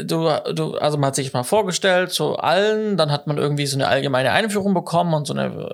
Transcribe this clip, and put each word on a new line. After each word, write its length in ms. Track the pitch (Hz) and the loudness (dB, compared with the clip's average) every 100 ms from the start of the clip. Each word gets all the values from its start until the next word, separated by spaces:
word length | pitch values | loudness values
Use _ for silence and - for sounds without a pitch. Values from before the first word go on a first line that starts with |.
du, 260 | 160 165 165 147 - | -4 0 0 0 -2
du, 220 | 160 156 - | -4 -4 -2
also 220 | 147 147 | 0 0
man 80 | 139 | 0
hat 80 | 135 | 0
sich 180 | 131 | -2
mal 80 | 127 | -4
vorgestellt, 720 | 123 208 190 170 196 180 180 | 0 0 0 -2 2 2 0
so 240 | - 151 - | -2 -2 0
allen, 600 | 143 175 208 214 220 196 | 0 2 2 0 0 0
dann 160 | 151 | 2
hat 140 | 143 - | 0 -2
man 140 | 147 | 0
irgendwie 260 | 143 143 143 | 0 0 -2
so 100 | 135 | 0
eine 120 | 135 | 2
allgemeine 440 | 135 139 127 131 | 2 2 2 2
Einführung 440 | 120 220 202 196 185 | 2 0 0 0 0
bekommen 400 | 170 170 175 156 | 2 0 2 0
und 100 | 143 | -2
so 80 | |
eine, 400 | 139 131 120 - | -4 -4 -4 -8